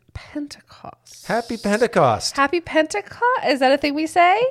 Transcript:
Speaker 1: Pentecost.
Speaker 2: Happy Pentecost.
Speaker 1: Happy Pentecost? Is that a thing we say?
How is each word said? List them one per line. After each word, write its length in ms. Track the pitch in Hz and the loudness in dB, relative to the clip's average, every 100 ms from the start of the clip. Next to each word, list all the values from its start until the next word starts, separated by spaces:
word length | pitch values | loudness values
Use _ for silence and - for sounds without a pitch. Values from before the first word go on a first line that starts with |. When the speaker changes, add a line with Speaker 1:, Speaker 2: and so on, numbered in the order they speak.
| _ | _
Speaker 1:
Pentecost. 1120 | - - 302 285 - _ - - - _ - - | -20 -16 -12 -14 -16 _ -20 -20 -20 _ -16 -6
Speaker 2:
Happy 300 | 220 233 226 | -6 -4 -6
Pentecost. 800 | 202 214 247 185 135 104 - - | -2 0 2 4 4 2 -2 -2
Speaker 1:
Happy 240 | 277 349 | 0 -2
Pentecost? 880 | - 311 311 415 - - 494 508 226 | -2 0 0 -4 -8 -4 0 0 0
Is 140 | 269 | 2
that 100 | 262 | 2
a 60 | 277 | 2
thing 160 | 294 | 0
we 140 | 285 311 | -4 -2
say? 360 | 359 349 403 508 | 2 4 4 0